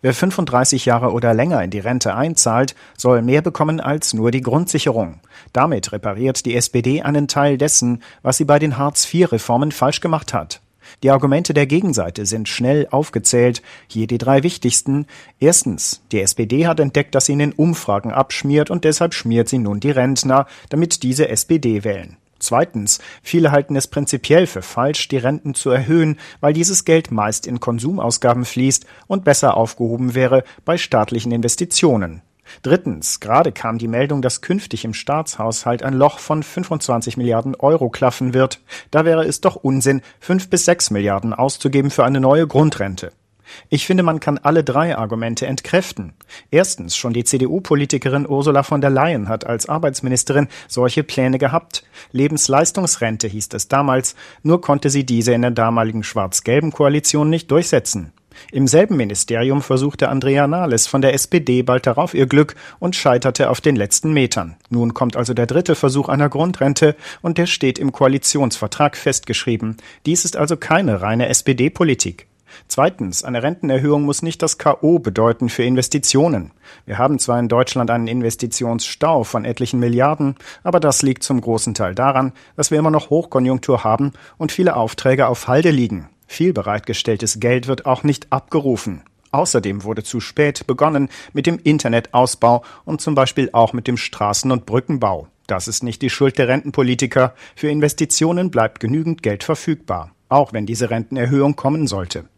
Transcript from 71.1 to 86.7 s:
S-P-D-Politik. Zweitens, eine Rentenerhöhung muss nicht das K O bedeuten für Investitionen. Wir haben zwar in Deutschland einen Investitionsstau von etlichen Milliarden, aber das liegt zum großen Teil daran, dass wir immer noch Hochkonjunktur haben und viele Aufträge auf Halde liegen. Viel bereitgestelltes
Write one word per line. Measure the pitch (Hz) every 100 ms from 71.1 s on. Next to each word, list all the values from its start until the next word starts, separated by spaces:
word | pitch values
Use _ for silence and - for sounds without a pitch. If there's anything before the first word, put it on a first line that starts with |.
| 117 120
S-P-D-Politik. | 123 - 127 139 - 165 127 - 87 _ _ _ - _
Zweitens, | - 147 180 95 87
eine | - 123
Rentenerhöhung | 135 175 151 131 143 147
muss | 143 143
nicht | 165 160
das | 160 -
K | 151 139
O | 151 170
bedeuten | - 98 113 113 120
für | -
Investitionen. | 120 127 123 147 - 135 165 123 80 _ - - -
Wir | 101
haben | 131 143
zwar | - 120
in | 117
Deutschland | 117 127 131 117
einen | 120 113
Investitionsstau | 123 117 - 120 - 120 117 - - 156 156
von | 110 117
etlichen | 117 117 123 131
Milliarden, | 120 120 135 156 139 135 - -
aber | 180 175
das | 151 131
liegt | 139 127
zum | - 131
großen | 113 113 120
Teil | 104 104
daran, | 95 131 131 131 - - -
dass | 147
wir | 151
immer | 156
noch | 156 -
Hochkonjunktur | 151 170 135 127 131 - 123
haben | 110 117 143 - - _
und | 160
viele | - 180 123
Aufträge | 113 - 131 135 123
auf | 120 -
Halde | 131 170
liegen. | 143 117 98 73 _ _
Viel | - 175
bereitgestelltes | 131 98